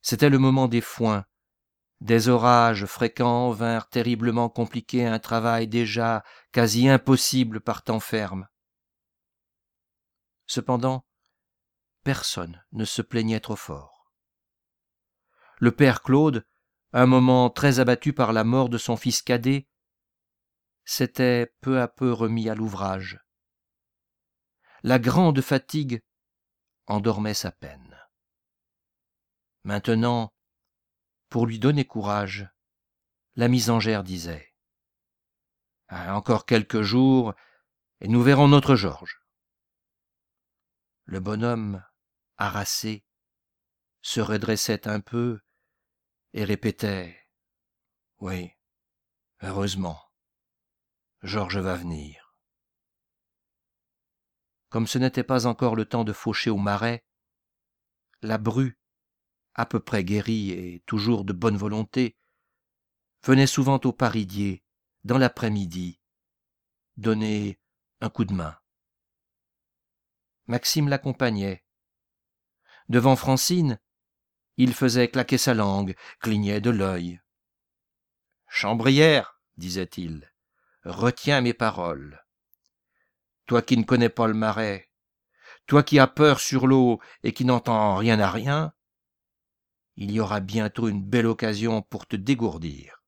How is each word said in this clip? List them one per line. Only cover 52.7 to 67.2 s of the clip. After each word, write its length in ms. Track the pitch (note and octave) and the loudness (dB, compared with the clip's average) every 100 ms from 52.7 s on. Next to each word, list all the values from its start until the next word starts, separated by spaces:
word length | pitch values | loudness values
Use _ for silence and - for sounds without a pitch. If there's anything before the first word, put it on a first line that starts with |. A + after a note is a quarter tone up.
| _ _ _ _ _ _ _ _ _ _ _ _ _ _ _ _ _ _ _ _ | _ _ _ _ _ _ _ _ _ _ _ _ _ _ _ _ _ _ _ _
Comme 180 | A2+ A2+ | -4 -2
ce 100 | B2+ | 0
n'était 260 | B2+ - | -2 -2
pas 220 | - C3 A#2+ | -2 -2 -2
encore 300 | A2 B2+ A2+ | -2 -2 -2
le 100 | A2 | -4
temps 200 | A#2+ A2 | -4 -4
de 80 | |
faucher 360 | G2+ - G#2 - | -6 -6 -4 -2
au 80 | G#2 | -2
marais, 480 | G2+ G2+ A2+ A#2+ _ _ _ _ _ _ _ _ _ _ _ _ | -2 -2 -2 -6 _ _ _ _ _ _ _ _ _ _ _ _
la 160 | A2 A2 | -6 -2
bru, 420 | G#2+ A2+ C3+ - _ _ _ _ _ _ _ | -2 0 -2 -4 _ _ _ _ _ _ _
à 120 | - A2+ | -8 -4
peu 140 | A#2 | -4
près 240 | - G#2+ | -4 -4
guérie 480 | F2+ G#2 G2+ A2+ G2 | -2 -2 -2 -4 -4
et 320 | F2+ F2+ F2 - | -8 -10 -14 -6
toujours 380 | A2+ G#2 A#2 | -4 0 0
de 100 | G2+ | -2
bonne 240 | F#2 A2 G#2 | -2 -2 -2
volonté, 600 | G#2 G#2+ G#2+ C3 B2 _ _ _ _ _ _ _ _ _ _ _ | -4 -6 -4 -2 -2 _ _ _ _ _ _ _ _ _ _ _
venait 240 | - C3 C3+ | 2 4 4
souvent 320 | - C3+ C3+ C3 | 2 0 2 0
au 80 | |
Paris-Dié, 680 | - B2 G#2+ G2 G2 G2+ F#2 _ _ _ _ G2 | 0 -2 -2 -6 -4 -6 -6 _ _ _ _ -2
dans 120 | B2+ | 2
l'après-midi, 840 | B2+ - A2+ G#2 F#2+ F2+ F2 F2 _ _ _ _ _ _ _ _ _ - | 2 0 -2 -2 -4 -8 -10 -12 _ _ _ _ _ _ _ _ _ -4
donner 640 | A2 A2 | 0 0